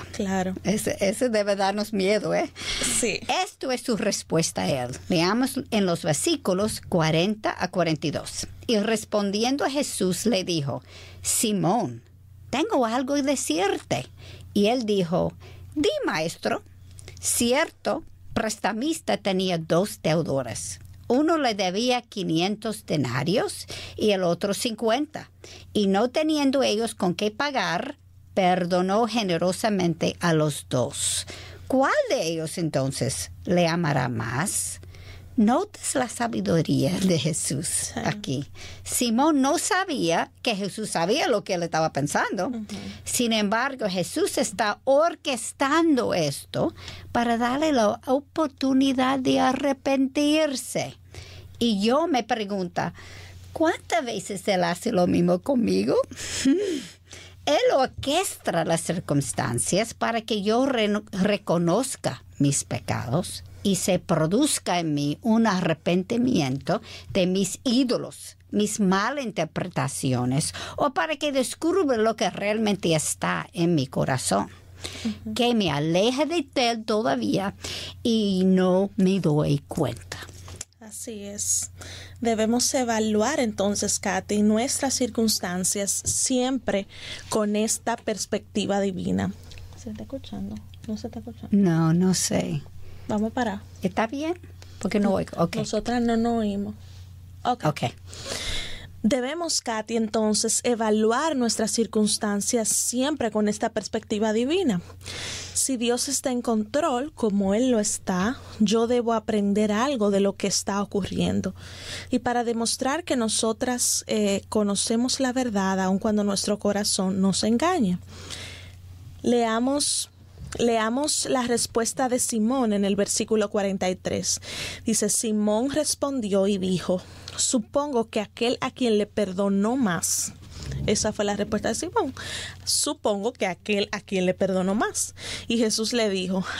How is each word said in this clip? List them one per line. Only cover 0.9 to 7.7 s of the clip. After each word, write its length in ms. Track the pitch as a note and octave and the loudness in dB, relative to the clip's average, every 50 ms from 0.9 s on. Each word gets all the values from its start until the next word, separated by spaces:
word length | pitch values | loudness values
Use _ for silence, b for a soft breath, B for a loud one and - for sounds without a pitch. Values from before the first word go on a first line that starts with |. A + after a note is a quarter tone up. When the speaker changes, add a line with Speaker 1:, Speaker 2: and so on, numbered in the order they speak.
| - - | -2 0
Speaker 2:
ese 280 | G3 F#3+ - - C4 B3+ | 0 0 2 2 0 2
debe 280 | A3 G#3 G3+ G3+ G3+ | 2 2 2 2 2
darnos 360 | G3 F#3+ G3 G#3 G#3 G#3 - | 2 2 2 0 0 -2 -2
miedo, 420 | A3 F#3+ F#3 G3 G#3+ G3+ F#3 - F3 | 0 0 2 2 2 2 2 0 0
¿eh? 160 | F3+ - - B B B B B B B3+ B3+ A#3+ - | 0 0 -2 B B B B B B -2 -2 0 0
Speaker 1:
Sí. 180 | B3 G#3 E3+ - - - C#4 F4+ F#4 | 0 0 -2 -4 -4 -2 -2 -2 -2
Speaker 2:
Esto 280 | - - - E4 C4 | -4 -6 -6 -4 -4
es 80 | B3 B3 | -4 -2
su 160 | - B3+ A3 | -2 -2 0
respuesta 640 | F3 G3+ G3+ G3+ - - - E3+ E3 E3 - - F#3 | 0 0 0 -2 -2 -2 0 0 0 0 0 -2 -2
a 220 | F#3 - C#3+ B2+ B2 | -2 0 0 -2 -2
él. 120 | B2 C3 - - - | -4 -8 -8 -4 0
Leamos 520 | F3+ D#3+ E3+ F#3 G#3+ B3 C4+ B3+ - - - - | 2 2 2 2 2 2 0 0 -2 -4 -4 -2
en 160 | A#3 G#3 G3 | 0 2 2
los 160 | F3 E3+ - - | 2 2 0 0
versículos 760 | E3 D3 - - E4+ D#4+ C#4+ - G#3 F3+ F#3+ G#3+ A3+ - - - - | 0 0 2 2 0 0 0 0 0 0 2 0 0 -2 -6 -4 0
cuarenta 640 | F#3+ E3+ D#3 D#3+ D#3 D#3+ F3+ G#3+ G#3 G#3+ - F4 - - | 2 2 4 4 4 4 2 2 0 -2 -2 -4 -2 -2
a 100 | - | -4
cuarenta 380 | F3 | -2